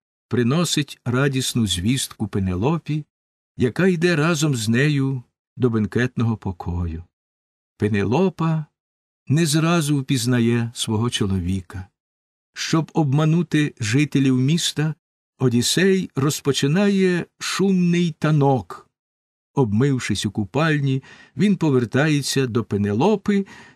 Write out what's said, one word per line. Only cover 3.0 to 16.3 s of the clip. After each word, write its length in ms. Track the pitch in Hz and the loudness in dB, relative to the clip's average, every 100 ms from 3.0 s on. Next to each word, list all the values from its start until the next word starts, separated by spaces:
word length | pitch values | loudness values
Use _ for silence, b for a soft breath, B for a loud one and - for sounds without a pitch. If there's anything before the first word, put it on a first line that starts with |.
| - _ _ _ _ - | -8 _ _ _ _ -4
яка 300 | 120 - 190 | -2 2 2
йде 300 | 170 175 143 | 2 2 2
разом 380 | 156 147 160 | 2 0 0
з 140 | 127 107 | 0 0
нею 540 | 117 147 143 135 131 - _ _ - | 2 2 0 -2 -4 -10 _ _ -2
до 140 | 123 | 0
бенкетного 680 | 113 101 113 123 - 113 107 | 0 0 -2 -2 -2 -2 -2
покою. 680 | 98 92 - 87 85 80 - _ _ _ _ _ _ - | -6 -8 -6 -4 -4 -6 -12 _ _ _ _ _ _ -4
Пенелопа 920 | 104 101 101 139 190 - 165 160 151 _ _ _ _ _ - | -2 0 0 2 0 0 -2 -2 -6 _ _ _ _ _ -2
не 200 | 147 165 | 0 2
зразу 540 | 151 160 175 147 147 | 2 2 0 0 -2
впізнає 720 | 131 135 117 123 117 117 117 | 0 -2 0 2 2 2 -2
свого 360 | - - 107 120 | -6 -2 -2 -2
чоловіка. 760 | - 104 95 87 95 - 92 92 _ _ _ _ _ _ | -2 -2 0 -2 -4 -6 -14 -14 _ _ _ _ _ _
Щоб 360 | - - 165 147 | -10 -2 0 0
обманути 800 | - 147 143 156 165 170 151 147 - | 0 0 2 2 2 0 0 -2 -4
жителів 560 | 107 131 147 139 135 127 | -2 0 0 2 2 2
міста, 580 | 131 165 - - 156 151 _ _ _ - | 2 0 -2 -2 -4 -6 _ _ _ -2
Одіссей 680 | 127 120 117 - 190 190 175 | 0 2 0 2 2 2 -2
розпочинає 1120 | - 143 | -2 -2